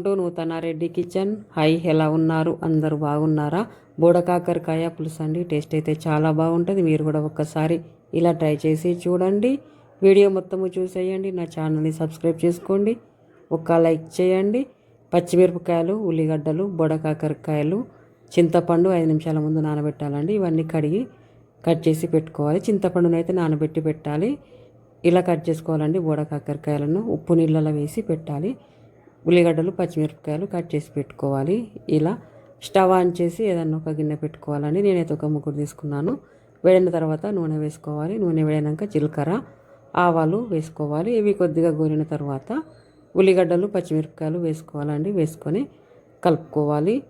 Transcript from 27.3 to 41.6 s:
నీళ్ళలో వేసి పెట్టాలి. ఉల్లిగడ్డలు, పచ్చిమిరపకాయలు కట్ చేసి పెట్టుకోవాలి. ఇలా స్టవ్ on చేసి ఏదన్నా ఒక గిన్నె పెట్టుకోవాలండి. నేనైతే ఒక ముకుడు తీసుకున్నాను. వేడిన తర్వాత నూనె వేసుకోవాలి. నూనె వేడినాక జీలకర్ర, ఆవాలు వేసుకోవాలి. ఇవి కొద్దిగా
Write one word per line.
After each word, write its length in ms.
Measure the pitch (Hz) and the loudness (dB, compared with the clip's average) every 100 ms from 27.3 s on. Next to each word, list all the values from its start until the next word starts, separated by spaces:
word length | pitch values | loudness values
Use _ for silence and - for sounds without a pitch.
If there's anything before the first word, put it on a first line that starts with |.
| 165 | 2
నీళ్ళలో 320 | 160 156 156 151 | 4 2 0 -2
వేసి 220 | 147 185 214 | -4 -6 -6
పెట్టాలి. 400 | 160 160 147 180 262 - _ - _ - _ 160 | -6 -6 -6 -6 -8 -14 _ -20 _ -20 _ 2
ఉల్లిగడ్డలు, 460 | 175 170 160 170 185 | 4 6 4 0 -2
పచ్చిమిరపకాయలు 680 | 175 160 151 - - 151 202 | -4 -2 -4 -4 -8 -6 -6
కట్ 160 | 180 170 | -8 -6
చేసి 180 | 151 147 - | -6 -6 -8
పెట్టుకోవాలి. 600 | 139 - 139 135 139 208 226 - - 156 | -8 -6 -4 -2 0 -2 -4 -12 -2 0
ఇలా 160 | 156 220 - - - - - | 0 -2 -10 -20 -20 -20 -2
స్టవ్ 260 | 196 185 185 | 2 4 4
on 100 | 180 175 | 2 0
చేసి 240 | 170 170 220 | -2 -2 -2
ఏదన్నా 240 | 175 160 156 | -2 -2 -4
ఒక 140 | 160 156 | -4 -4
గిన్నె 200 | 156 151 | -4 -4
పెట్టుకోవాలండి. 580 | 151 - - 147 147 170 202 | -8 -10 -6 -4 -2 0 2
నేనైతే 280 | 180 160 151 | 2 0 -2
ఒక 100 | 151 | -2
ముకుడు 220 | 151 147 143 | -2 -2 -4
తీసుకున్నాను. 500 | 147 - 151 143 165 277 - - _ _ | -6 -8 -8 -4 -4 -6 -10 -20 _ _
వేడిన 260 | 170 185 185 165 | 4 6 4 0
తర్వాత 280 | 156 156 196 196 | -2 -2 -2 -2
నూనె 200 | 160 156 | -2 -2
వేసుకోవాలి. 520 | 151 151 - 151 156 220 | -4 -6 -8 -6 -4 -2
నూనె 220 | 185 160 156 | 0 2 2
వేడినాక 360 | 151 151 151 208 | 2 0 -2 -4
జీలకర్ర, 400 | 156 151 156 143 208 277 - _ - - - | -2 -2 -2 -2 -4 -6 -16 _ -20 -8 0
ఆవాలు 360 | 175 165 160 196 240 | 2 2 0 -2 -2
వేసుకోవాలి. 580 | 170 160 - 147 151 190 240 | -4 -6 -6 -6 -4 -2 0
ఇవి 140 | 208 202 | 0 2
కొద్దిగా 300 | 180 156 | 0 2